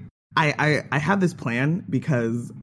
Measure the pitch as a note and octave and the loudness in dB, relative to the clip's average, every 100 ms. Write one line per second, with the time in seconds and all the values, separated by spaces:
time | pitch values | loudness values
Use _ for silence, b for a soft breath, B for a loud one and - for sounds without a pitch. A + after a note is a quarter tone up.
0 | - _ _ - D#3 - D3 D3 - C#3+ | -8 _ _ 0 2 2 2 2 0 -2
1 | D3+ G3+ F3+ - - A#2 C#3+ F3 - C3 | 2 2 2 0 -4 0 0 0 -2 -2
2 | C#3+ B2+ A2+ A#2+ A#2+ - | 0 0 0 -2 -6 -12